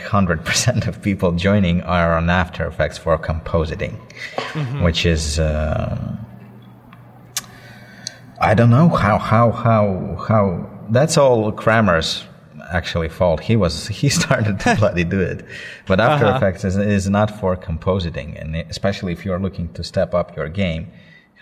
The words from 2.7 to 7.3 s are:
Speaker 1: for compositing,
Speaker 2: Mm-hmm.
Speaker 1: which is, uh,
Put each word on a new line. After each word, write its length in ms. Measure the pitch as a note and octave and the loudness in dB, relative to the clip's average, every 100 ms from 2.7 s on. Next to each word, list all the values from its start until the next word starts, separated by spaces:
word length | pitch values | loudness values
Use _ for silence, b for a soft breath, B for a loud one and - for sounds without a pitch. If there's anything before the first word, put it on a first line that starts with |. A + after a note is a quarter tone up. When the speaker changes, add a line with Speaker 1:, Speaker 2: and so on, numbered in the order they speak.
| - D2+ - | -2 -4 -2
Speaker 1:
for 200 | E2 D#2 | 0 0
compositing, 800 | - D#2+ - E2+ D#2 - - A2 - B B B - | 0 -6 -2 -2 -2 -4 -8 -10 -18 B B B -8
Speaker 2:
Mm-hmm. 300 | D#3 C3+ C#3 | -6 -6 -2
Speaker 1:
which 220 | F2+ D#2+ F2 | 0 0 0
is, 320 | D#2+ D2+ E2 | 0 -2 -2
uh, 800 | D#2 D2+ D#2 - - - - - - - - - - - - - - - - | -2 0 -2 -2 -4 -6 -8 -10 -12 -18 -20 -20 -20 -20 -20 -20 -20 -20 -14